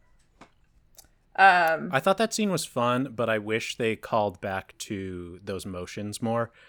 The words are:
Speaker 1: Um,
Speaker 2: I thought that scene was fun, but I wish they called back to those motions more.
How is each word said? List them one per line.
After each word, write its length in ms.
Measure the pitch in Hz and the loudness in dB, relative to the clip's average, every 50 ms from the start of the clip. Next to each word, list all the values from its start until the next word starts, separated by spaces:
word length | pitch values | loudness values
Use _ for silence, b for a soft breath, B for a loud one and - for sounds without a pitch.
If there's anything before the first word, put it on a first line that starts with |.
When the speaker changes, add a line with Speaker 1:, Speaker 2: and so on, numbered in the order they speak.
| _ _ _ _ _ _ _ - - - _ _ _ _ _ _ _ _ _ - - _ _ _ _ _ - | _ _ _ _ _ _ _ -20 -20 -20 _ _ _ _ _ _ _ _ _ -20 -20 _ _ _ _ _ 4
Speaker 1:
Um, 560 | - 190 196 180 175 170 160 160 - - 180 | 6 8 8 8 8 4 2 2 0 -2 -2
Speaker 2:
I 80 | 151 135 | -2 2
thought 180 | - 196 190 214 | 2 2 2 2
that 160 | 226 220 - | 0 0 0
scene 160 | 220 214 196 | 0 0 0
was 140 | 175 156 - | 0 -2 -4
fun, 480 | - - 127 120 120 123 127 139 131 113 | -4 -2 0 0 2 2 0 -2 -4 -4
but 140 | 117 117 113 | -2 0 0
I 80 | 110 107 | 0 0
wish 380 | 104 107 110 117 - - - | 0 -2 -2 -2 -2 -4 -4
they 180 | - 120 113 107 | -2 -2 -2 -2
called 460 | - - - 120 110 104 101 90 - | -2 -4 -2 0 0 2 0 -2 -4
back 360 | - 98 95 95 - - - - | -6 -6 -6 -6 -8 -10 -14 -14
to 600 | - - 107 95 95 95 92 90 87 85 90 87 | -10 -8 -8 -8 -6 -8 -8 -10 -12 -12 -14 -12
those 220 | 101 101 95 87 - | -10 -8 -8 -8 -8
motions 560 | 101 92 90 90 - - 110 104 104 104 - | -8 -10 -10 -10 -10 -10 -8 -8 -8 -6 -4
more. 300 | 117 113 117 117 117 - b b b | -4 -2 -2 -2 -2 -4 b b b